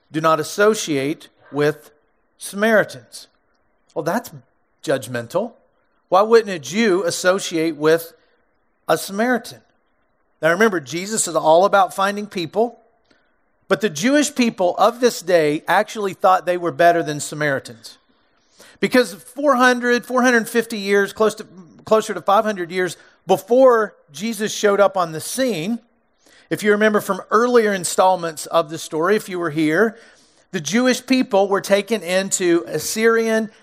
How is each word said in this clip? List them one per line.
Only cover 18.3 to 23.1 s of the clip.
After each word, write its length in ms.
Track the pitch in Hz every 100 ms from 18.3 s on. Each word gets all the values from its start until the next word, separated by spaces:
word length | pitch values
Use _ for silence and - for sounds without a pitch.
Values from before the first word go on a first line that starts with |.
| _ _ _ - _
Because 300 | 294 254 202
four 420 | 190 - - 294 247
hundred, 500 | 254 247 247 240 -
four 160 | 247
hundred 220 | 254 233 214
fifty 280 | 240 220 214
years, 360 | 196 202 196
close 220 | - 214 208
to, 120 | - - - - -
closer 280 | 220 214
to 60 | 180
five 240 | 196 202
hundred 260 | 214 190 165
years 280 | 185 180 - _